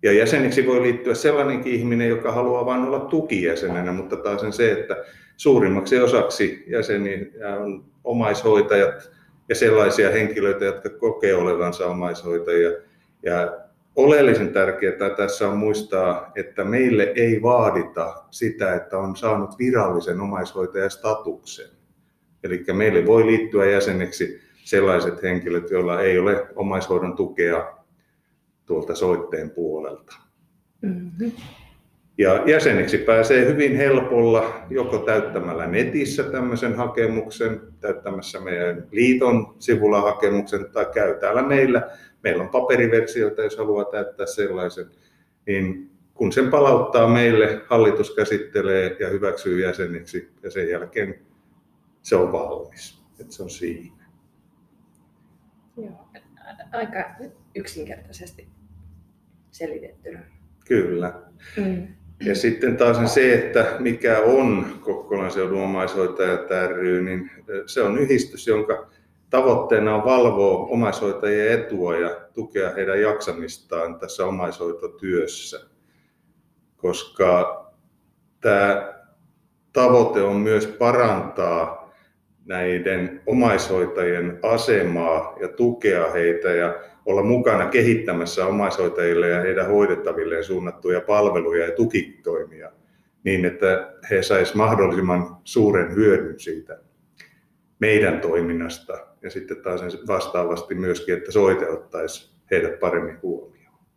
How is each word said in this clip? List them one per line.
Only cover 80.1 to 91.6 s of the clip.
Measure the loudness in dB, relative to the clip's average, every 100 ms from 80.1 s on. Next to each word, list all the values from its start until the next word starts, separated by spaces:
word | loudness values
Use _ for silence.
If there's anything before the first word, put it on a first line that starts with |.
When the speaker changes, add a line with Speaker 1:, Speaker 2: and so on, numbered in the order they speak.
| 2
Speaker 1:
on | 2 2
myös | 2 2 0
parantaa | 0 2 4 4 2 -4 -2 0 0 -2 -6 -16 _ _ _ _ _
näiden | -10 -4 -2 -2 -2 -2 -4 -6 -2
omaishoitajien | 2 4 2 0 0 0 0 0 0 -4 -4
asemaa | 0 0 2 2 2 0 0 -2 -4 -8
ja | -10
tukea | 0 0 2 2 2 0
heitä | 0 0 2 0
ja | 0 0 -4 -14 _ -2
olla | 0
mukana | 2 2 2 2 2
kehittämässä | 2 4 2 0 -4 -4 -2 -2
omaishoitajille | 0 -2 0 -2 0 0 2 2
ja | 2
heidän | 0 0 2
hoidettavilleen | 4 4 0 -2 -4 -4 -4
suunnattuja | -4 -6 -6 -8 -2 -2
palveluja | 2 2 2 2 0 0